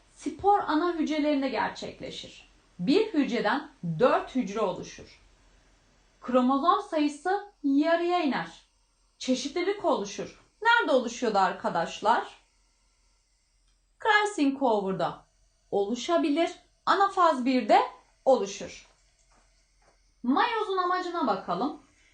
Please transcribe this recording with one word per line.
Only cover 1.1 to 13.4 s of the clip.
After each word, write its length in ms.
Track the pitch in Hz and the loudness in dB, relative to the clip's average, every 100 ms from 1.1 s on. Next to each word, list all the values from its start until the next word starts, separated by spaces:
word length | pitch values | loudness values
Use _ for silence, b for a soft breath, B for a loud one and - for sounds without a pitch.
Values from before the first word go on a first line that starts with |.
| 311 302 285 269 | 0 0 0 -2
gerçekleşir. 1080 | 214 196 - - - - - - - - _ _ - | -2 -4 -6 -14 -12 -14 -14 -16 -20 -20 _ _ -4
Bir 360 | 180 359 440 | 0 2 2
hücreden 580 | 302 254 226 202 277 - _ 170 156 | 0 0 0 0 -2 -6 _ -6 2
dört 360 | 262 349 - | 4 2 0
hücre 260 | 262 190 202 | -4 -2 -2
oluşur. 640 | - - - - - - _ _ _ _ _ _ _ _ _ _ | -4 -4 -12 -18 -20 -20 _ _ _ _ _ _ _ _ _ _
Kromozom 600 | - 254 247 269 339 415 | 0 2 4 2 2 2
sayısı 720 | - 320 294 - 359 403 403 _ | 0 -2 -2 -2 -4 -4 -6 _
yarıya 580 | 285 277 320 339 349 359 | 0 2 2 2 2 0
iner. 280 | 302 196 170 - _ _ _ _ _ _ | 0 -2 -6 -14 _ _ _ _ _ _
Çeşitlilik 680 | - 254 285 349 349 415 | -4 -2 -2 -4 -2 -2
oluşur. 600 | 339 240 202 - 170 - _ _ | 0 0 -4 -10 -12 -16 _ _
Nerede 300 | 453 466 349 | 2 2 4
oluşuyordu 460 | 262 226 - 226 196 | 0 0 -4 -2 2
arkadaşlar? 1000 | 180 185 220 175 175 - 208 285 403 - _ _ _ _ _ _ _ _ _ _ | 2 0 -4 -4 -4 -2 0 0 -2 -14 _ _ _ _ _ _ _ _ _ _